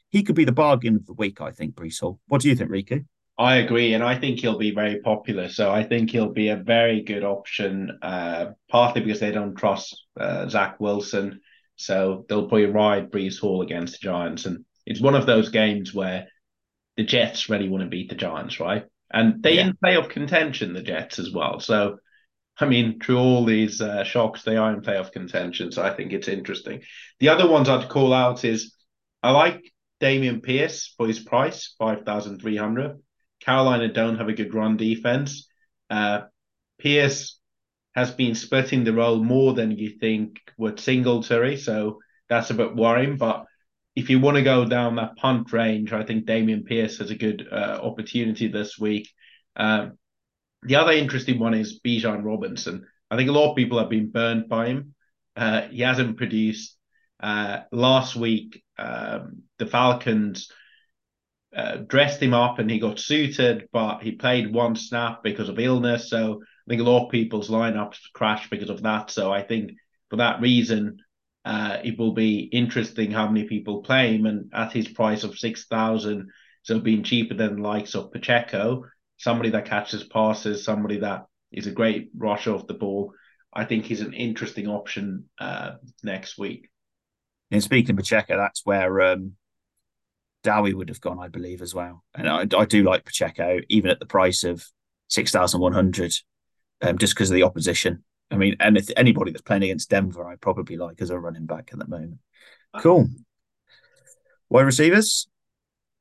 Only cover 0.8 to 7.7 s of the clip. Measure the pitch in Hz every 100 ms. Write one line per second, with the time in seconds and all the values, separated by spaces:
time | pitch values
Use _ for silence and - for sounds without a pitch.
0.8 | 117 107 98 - 104 101 76 - 80 -
1.8 | 82 - 85 98 _ 139 143 127 - 95
2.8 | 98 139 - _ _ - 123 127 113 117
3.8 | 117 110 120 127 139 120 120 107 107 101
4.8 | 104 104 117 107 - 101 90 - 104 104
5.8 | 110 117 113 120 107 107 107 98 92 117
6.8 | 117 110 107 104 101 98 - - 98